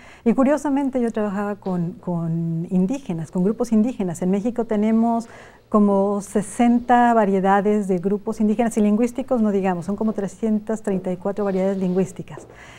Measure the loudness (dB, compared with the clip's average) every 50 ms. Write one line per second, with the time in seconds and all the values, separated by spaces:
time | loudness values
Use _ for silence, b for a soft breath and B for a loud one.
0 | B B B B B 0 2 4 4 4 2 2 0 -2 -2 0 -2 -2 -2 -2
1 | -2 -2 -2 -2 -4 -4 -4 -4 -4 -6 -6 -6 -6 -4 -4 -2 -4 -4 -6 -8
2 | -6 -6 -4 -4 -4 -4 -2 -2 -2 -2 -4 -4 -4 -2 0 0 0 0 -2 -4
3 | -6 -6 -8 -6 -6 -6 -2 0 0 0 0 -2 -2 0 2 2 2 2 0 -4
4 | -4 -4 -4 -2 -2 0 0 0 -2 -2 -2 -4 -4 -2 0 0 2 2 2 2
5 | 2 2 0 -2 -4 B B B B B B B B 0 2 4 4 4 4 2
6 | 0 0 -2 -4 -4 -4 -4 -4 -4 -2 0 2 2 4 2 2 2 4 4 6
7 | 6 6 4 4 4 2 2 2 4 4 4 4 4 2 2 0 0 0 -2 0
8 | 0 -2 -2 -2 -4 -4 -2 0 0 2 2 2 0 0 2 2 2 4 4 2
9 | 2 0 -2 -4 -4 0 0 2 2 2 2 2 0 0 -2 -2 -2 -4 -4 -2
10 | -2 -2 -2 -2 -4 -6 -6 -4 -2 0 0 0 -2 -4 -6 -4 -2 -2 -2 -2
11 | -2 -4 -4 -4 -4 -4 -4 -2 -2 -2 0 0 0 0 0 0 0 0 2 0
12 | 0 -2 -4 -12 -14 -14 -16 -18 -18 -20 B B B B B